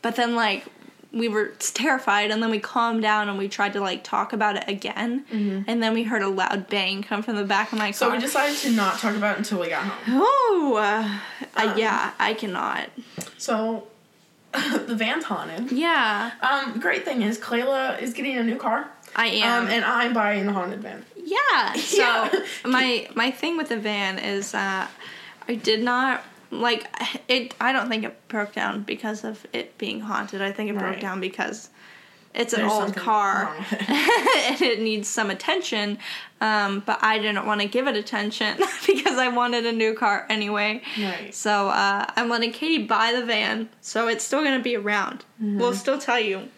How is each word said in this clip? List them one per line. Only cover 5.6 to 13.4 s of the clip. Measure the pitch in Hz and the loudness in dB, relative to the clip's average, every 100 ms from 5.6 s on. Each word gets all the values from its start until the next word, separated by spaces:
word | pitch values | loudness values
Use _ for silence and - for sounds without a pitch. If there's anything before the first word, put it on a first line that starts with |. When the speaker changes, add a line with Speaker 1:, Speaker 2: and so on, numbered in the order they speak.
| 202 | -2
Speaker 1:
and | 233 | 0
then | 226 | 2
we | 226 | 0
heard | 226 226 | 0 0
a | 196 | 0
loud | 190 185 196 185 | 0 0 -2 -2
bang | 208 185 196 | -2 0 -4
come | 208 208 | -4 -4
from | 220 214 | -2 -4
the | |
back | 202 196 220 | 2 2 2
of | 220 | 0
my | 208 | -2
Speaker 2:
So | 208 247 | 2 2
we | |
Speaker 1:
car. | 233 | 2
Speaker 2:
decided | 262 294 285 294 | 0 2 2 0
to | 277 | 2
not | 226 190 170 | 2 2 2
talk | 226 214 | 0 0
about | 208 190 | 0 0
it | |
until | 208 196 | -2 -2
we | 165 | -2
got | 156 | -2
home. | 196 196 226 254 | -4 -4 0 4
Speaker 1:
Oh, | 427 554 494 381 294 220 | 6 6 6 4 4 4
uh, | 208 214 214 202 - - - - | 4 2 0 -4 -8 -12 -6 0
uh, | 220 | 2
Speaker 2:
Um, | 202 | 2
Speaker 1:
yeah, | 220 202 - - | 2 2 0 0
I | 196 | -2
cannot. | 220 208 180 - - - - - - - | 0 -4 -2 -2 -2 -6 -10 -14 -12 -12
Speaker 2:
So, | - | -10